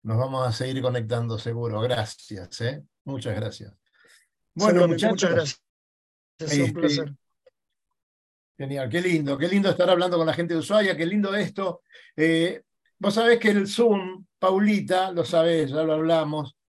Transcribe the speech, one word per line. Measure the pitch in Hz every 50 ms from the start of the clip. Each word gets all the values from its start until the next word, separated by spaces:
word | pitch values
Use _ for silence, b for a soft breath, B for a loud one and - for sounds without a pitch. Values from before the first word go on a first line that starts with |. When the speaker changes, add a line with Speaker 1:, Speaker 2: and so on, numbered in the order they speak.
| _
Speaker 1:
Nos | 110 110
vamos | 113 131 131 135 127 127
a | 123
seguir | 113 - 131 131 131 135
conectando | 131 127 123 123 113 107 120 117 117 117 117 110
seguro. | - 120 117 117 120 117 104 107
Gracias, | 113 127 123 113 107 107 - - - - 107 95 92 - - -
¿eh? | 113 120 143 151 - _ _ _ _
Muchas | 139 139 123 - 120 101
gracias. | 104 110 107 - - 104 101 _ _ _ b b b b b b b b b b _ _ _ _
Bueno, | - - - - 175
Speaker 2:
Seguramente. | 175 165 170 165 202
Speaker 1:
muchachos, | 226
Speaker 2:
Muchas | 208 - 196 175
gracias. | 170 170 156 139 - _ _ _ _ _ _ _ _ _ _ _ _ _ _ _ _ _
Es | 160 151 151 143
un | 135
Speaker 1:
este, | 113 - 170
Speaker 2:
placer. | 160 147 147 139 - 143 143 _ _ _ _ _ _ _ _ _ _ _ _ _ _ _ _ _ _ _ _ _ _ _ _ _ _ _ _
Speaker 1:
genial, | - 139 135 139 139 131 120
qué | 127 175
lindo, | 180 180 170 156 147 139 139
qué | 135 151
lindo | 170 190 202 196 196
estar | - - 180 180
hablando | 185 175 180 185 175
con | 170 165
la | 160 147
gente | 170 175 170 175
de | 160
Ushuaia, | 147 - 202 214 208 190 175
qué | 147 165
lindo | 170 202 214 202 196 196
esto. | 208 190 - - - 196 180 175 - b b b b b b b
Eh, | - 156 165 165 165 165 180 - - _ _ _ _ _ _ _ _
vos | 208 202 202
sabés | 220 233 233 233 233
que | 226 214
el | 208 202 190
Zoom, | - - - 240 233 208 196 185 185 190 - - _ _ _
Paulita, | - 185 190 196 208 208 208 196 143 - 185 185 185 190
lo | 180 170 165
sabés, | - 175 165 165 170 165 160 156 135
ya | 135 156 160
lo | 160 156
hablamos | 156 160 160 165 160 156 151 156 151 143 123 _ _ _